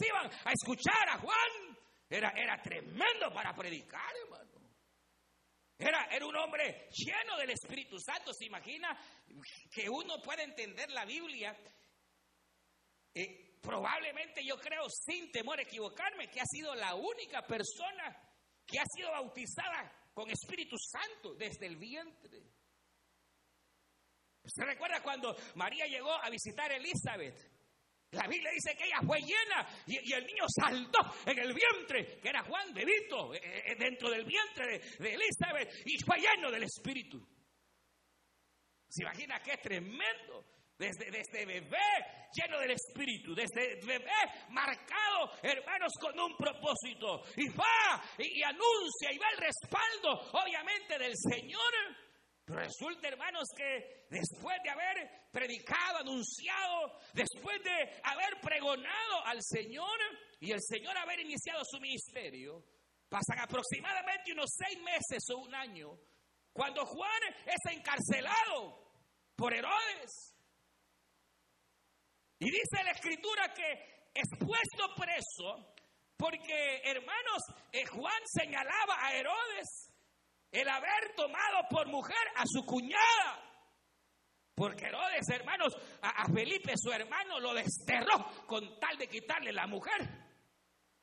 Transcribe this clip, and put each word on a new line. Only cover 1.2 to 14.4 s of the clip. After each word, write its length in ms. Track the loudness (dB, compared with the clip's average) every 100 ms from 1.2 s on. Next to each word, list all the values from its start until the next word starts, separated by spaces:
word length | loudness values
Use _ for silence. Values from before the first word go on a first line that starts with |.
| 2 4 4 0 -12 -16 -20 _ -4
Era, 240 | 0 2 2
era 260 | 0 -2
tremendo 680 | -4 -8 -6 0 2 2 0
para 220 | -2 -4 -4
predicar, 560 | -6 -6 -8 -8 -6 -8 -10
hermano. 240 | -16 -20 -20 -20 _ _ _ _ _ _ _ _ _ _ -2
Era, 260 | 2 4 2
era 140 | -2 -2
un 100 | -2
hombre 540 | -2 0 -2 -4 -10
lleno 460 | -6 -2 -2 -2 -2
del 140 | -2
Espíritu 460 | -4 -6 -8 -10 -10
Santo. 340 | -6 -6 -6
¿Se 120 | -10 -8
imagina 500 | -10 -10 -6 -4 -6 -10 -20 -20 -20 -16 -18 -12
que 180 | -6 -2
uno 320 | -2 -4 -6
puede 220 | -6 -6
entender 480 | -6 -6 -8 -6 -6
la 140 | -4 -4
Biblia? 520 | -6 -6 -6 -8 -8 -16 -20 -20 _ _ _ _ _ _ _ _ _ _ _ _
Eh, 440 | -8 -8 -10 -20 _
probablemente 840 | -6 -2 0 0 -2 -6 -8 -6